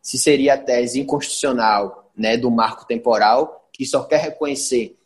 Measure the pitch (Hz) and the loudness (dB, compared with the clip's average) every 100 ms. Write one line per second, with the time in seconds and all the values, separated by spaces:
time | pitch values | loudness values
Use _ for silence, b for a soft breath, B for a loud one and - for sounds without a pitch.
0 | - 131 - 143 139 139 - 123 120 127 | -8 -2 2 4 4 2 0 -2 0 -4
1 | 139 147 - - 143 123 113 104 98 - | -4 -4 -4 -4 -2 0 2 2 -2 -8
2 | _ - 110 120 123 117 110 - - 117 | _ -4 -2 0 0 0 0 -4 -6 -4
3 | 120 110 104 123 156 - _ - 131 180 | 0 4 4 4 0 -6 _ -10 -2 -2
4 | - 151 156 151 147 135 - 123 104 - | 2 0 0 -6 -6 -4 -2 -2 -2 -12